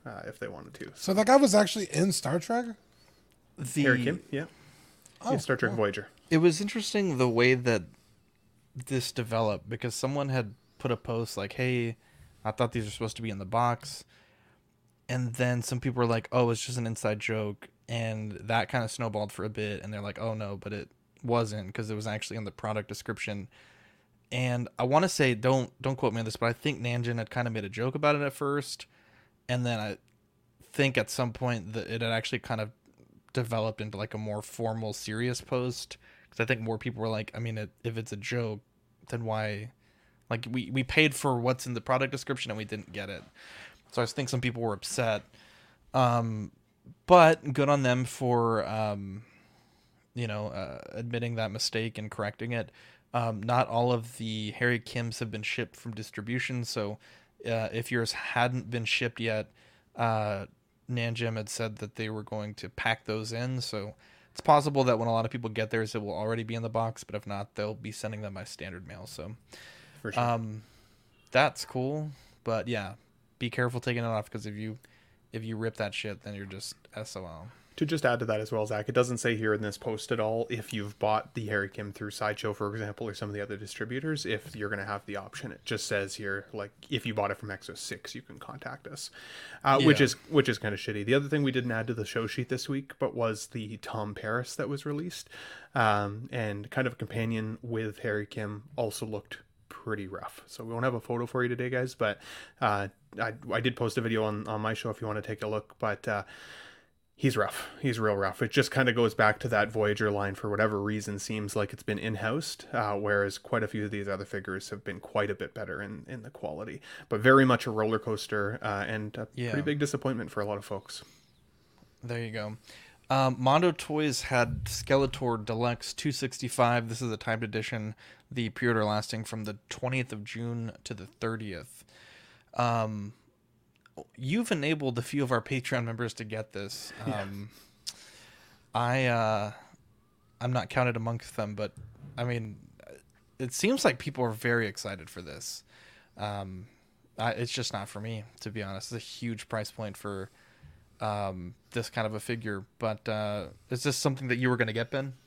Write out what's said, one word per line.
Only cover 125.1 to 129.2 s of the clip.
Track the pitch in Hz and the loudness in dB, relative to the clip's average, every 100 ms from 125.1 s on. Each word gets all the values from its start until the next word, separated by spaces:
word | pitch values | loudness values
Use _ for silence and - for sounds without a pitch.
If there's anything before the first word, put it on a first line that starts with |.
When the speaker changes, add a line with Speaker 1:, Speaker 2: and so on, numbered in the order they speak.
| - 127 113 | 0 0 0
Speaker 3:
Deluxe | 107 113 120 117 - | -2 0 0 0 -6
two | - 151 | -4 -2
sixty-five. | 131 135 - 123 - 120 120 113 | -2 -4 -4 -4 4 6 6 0
This | 117 | -4
is | 123 | -4
a | 110 | -2
timed | - 113 | -2 -2
edition, | 113 110 107 113 107 - - - _ | 0 -2 -4 -4 -6 -10 -18 -20 _
the | 127 113 | -2 -2
pre-order | - 120 113 | 0 2 4
lasting | 107 104 - 113 | 4 2 -2 -6